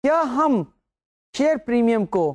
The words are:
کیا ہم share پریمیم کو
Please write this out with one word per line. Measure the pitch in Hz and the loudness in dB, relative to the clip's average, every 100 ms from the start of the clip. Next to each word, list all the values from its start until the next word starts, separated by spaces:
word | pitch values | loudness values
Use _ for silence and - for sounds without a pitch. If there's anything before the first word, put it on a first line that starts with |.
کیا | 269 330 302 247 | 0 0 0 0
ہم | 311 240 156 _ _ _ _ _ _ | 0 0 -4 _ _ _ _ _ _
share | - 294 311 - | -2 0 0 -2
پریمیم | 240 233 226 190 196 | 0 2 0 0 0
کو | 160 | -2